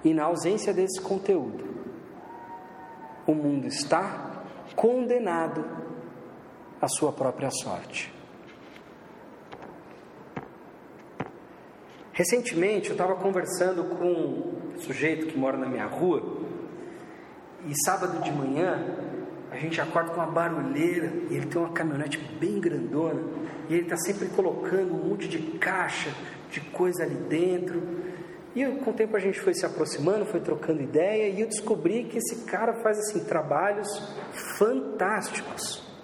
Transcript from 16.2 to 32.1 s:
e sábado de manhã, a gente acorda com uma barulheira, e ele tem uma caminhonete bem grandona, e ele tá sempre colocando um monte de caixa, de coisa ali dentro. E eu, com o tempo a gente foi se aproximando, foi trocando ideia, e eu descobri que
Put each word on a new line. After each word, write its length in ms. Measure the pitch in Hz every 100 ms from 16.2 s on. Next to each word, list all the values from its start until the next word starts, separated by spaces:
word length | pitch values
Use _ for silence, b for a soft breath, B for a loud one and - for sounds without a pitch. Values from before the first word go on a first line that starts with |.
| - - - - - B B B B B B B - - 147
e 60 | 143
sábado 380 | - 190 180 165
de 80 | 151
manhã, 540 | 147 135 139 180 151 - - - - - - -
a 60 | -
gente 240 | 160 160
acorda 300 | 151 165 165
com 100 | 170
uma 100 | 160
barulheira, 760 | 165 170 156 135 143 170 180 165 175 -
e 40 |
ele 120 | 175 139
tem 140 | 170
uma 120 | 165
caminhonete 460 | 165 160 139 151 147 - -
bem 220 | 170 202
grandona, 640 | 175 147 - 143 165 143 - B B B -
e 60 |
ele 120 | 165 170
tá 100 | 175
sempre 320 | - 202 185
colocando 680 | - 185 - - 190 185
um 140 | 160 196
monte 180 | 202 -
de 120 | 160 160 165
caixa, 520 | 190 190 165 - 156 139 B B -
de 100 | 147
coisa 420 | - - 180 175
ali 120 | 151
dentro. 680 | 139 - 151 180 180 - 170 - B B B B B B
E 80 | 240
eu, 140 | 269 214
com 140 | -
o 20 |
tempo 220 | 214 220 214
a 20 |
gente 220 | 190 185
foi 120 | -
se 120 | 175 170
aproximando, 580 | - 151 - 151 208 202
foi 140 | 170
trocando 400 | 160 151 - 156
ideia, 480 | 127 143 185 220 214
e 120 | 190
eu 80 | 220
descobri 560 | - - 196 165 226
que 140 | 233